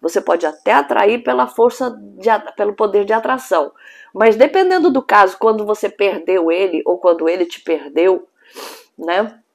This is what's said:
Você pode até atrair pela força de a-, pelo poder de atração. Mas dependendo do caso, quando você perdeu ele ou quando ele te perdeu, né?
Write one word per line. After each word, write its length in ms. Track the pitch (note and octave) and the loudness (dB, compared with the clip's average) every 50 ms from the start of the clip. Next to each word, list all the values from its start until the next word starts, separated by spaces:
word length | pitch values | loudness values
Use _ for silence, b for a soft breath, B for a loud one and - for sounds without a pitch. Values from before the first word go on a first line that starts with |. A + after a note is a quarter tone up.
Você 180 | - E3 - G3 | -8 -4 -4 -4
pode 240 | - - E3+ E3+ E3+ | -2 -2 -2 -2 -2
até 280 | D3+ - - - G3+ | -6 -6 -4 -2 0
atrair 500 | A#3 C#4 C#4+ - - - G3+ G#3 A#3 A#3+ | 2 2 2 0 0 2 2 2 0 0
pela 240 | - B3 B3+ - B3 | -2 -2 0 0 -2
força 500 | - - A#3 A3+ A#3+ - - C4 B3 A3 - - - - F#3 | -2 0 2 2 2 2 -2 -8 -8 -8 -12 -20 -20 -16 -4
de 100 | F#3+ A3+ | 0 0
a-, 120 | A3 G#3 | 0 0
pelo 340 | - - - - G3+ G#3 G3+ | -2 -8 -6 -4 -4 -4 -2
poder 300 | - A3 G#3 G3 G#3 G3+ | -2 -2 0 0 0 0
de 80 | G3+ | 0
atração. 600 | A3 A3+ A3 B3 C4 B3+ - - F#3+ D#3+ C#3+ D3+ _ B B B B B B B | -2 -2 0 -4 -6 -6 -4 -2 -2 -2 -2 -2 _ B B B B B B B
Mas 240 | B F#3+ A3 A3+ G#3 | B 2 2 4 6
dependendo 540 | G#3+ C4+ D4+ - F#4+ F#4+ F#4 F#4 F#4 D#4 F4 | 4 2 2 4 2 2 2 2 2 2 2
do 120 | B3+ C4 | 0 0
caso, 340 | - - G#3+ G#3 G3 F#3+ - - | -2 2 4 4 4 4 2 0
quando 260 | - A3 A3 G#3+ G#3 | 0 0 0 0 -2
você 240 | G#3 G#3+ - - F#3+ | -4 -4 -2 -4 -6
perdeu 600 | - - G3+ G3 E3 D#3 E3+ F#3+ F#3+ F#3 E3 E3 | -2 0 -2 -2 -2 -2 -2 0 0 2 2 0
ele 320 | E3+ F3+ G3 F#3 E3 D#3 - | 0 0 0 -2 -2 -2 -2
ou 140 | - F3+ F3 | -2 -2 0
quando 300 | - F3+ E3+ E3 D#3+ E3 | 2 0 2 2 0 -2
ele 180 | F3 F#3+ F3 | 0 -2 -4
te 140 | F3 - - | -6 -6 -14
perdeu, 680 | - - E3 D3 C#3 C#3+ D3 D#3+ F3 F#3+ F#3 - - _ _ B B B B B B B B B B B B - | -6 -4 -4 -4 -4 -6 -2 0 2 2 2 0 -4 _ _ B B B B B B B B B B B B -12
né? 400 | D#3+ E3+ F3 G3 A3+ A3 - _ _ _ | -6 -4 -2 -2 -2 -4 -8 _ _ _